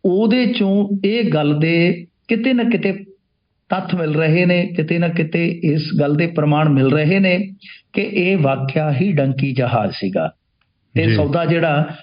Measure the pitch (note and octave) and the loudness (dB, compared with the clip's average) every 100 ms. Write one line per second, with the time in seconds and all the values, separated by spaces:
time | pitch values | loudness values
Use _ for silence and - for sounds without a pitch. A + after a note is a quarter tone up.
0 | G3 F#3 A3+ B3+ A#3+ A#3 G3 G3+ G3+ G3 | 2 2 2 2 0 0 0 0 0 -2
1 | G3 A#3 G3+ D3+ D3 D3+ D#3+ E3+ F3 F3 | -2 0 0 0 0 0 2 2 2 0
2 | - _ - A3+ B3+ B3 A#3 G#3 G3 F#3+ | -8 _ -4 -2 0 0 0 0 -2 -4
3 | - - _ _ _ _ _ F#3 F#3+ F3+ | -12 -20 _ _ _ _ _ -6 -4 -4
4 | D#3 D3+ D#3+ E3+ F3+ F3 F3+ E3+ D#3 E3+ | -2 0 2 2 2 0 0 -4 -2 0
5 | E3+ E3+ D#3 E3+ E3+ - D3+ D3+ D#3 - | 0 -2 -2 -2 -2 -2 -2 -2 -2 0
6 | C#3+ D3 E3+ E3 D3 D3+ D#3 C3+ C3+ D3+ | 0 0 0 0 0 2 2 4 4 2
7 | D3+ G3 F#3+ F3+ G3+ - - - _ - | 2 2 2 0 -2 -10 -20 -20 _ -6
8 | G3+ - F3+ G3 C#3 C3+ C3+ D#3 D3+ C3+ | -2 -2 0 2 0 0 -2 -2 0 0
9 | G3 D3+ C3+ C3+ C#3 C3 A#2+ A#2+ G2+ - | 0 2 0 0 -2 -2 0 0 -2 -4
10 | G2 F#2+ D#3+ _ _ _ _ _ _ - | -4 -4 -4 _ _ _ _ _ _ 0
11 | - A2+ D3 E3+ E3 E3 D#3+ D3 D#3 - | 2 2 0 0 0 0 2 0 -2 -8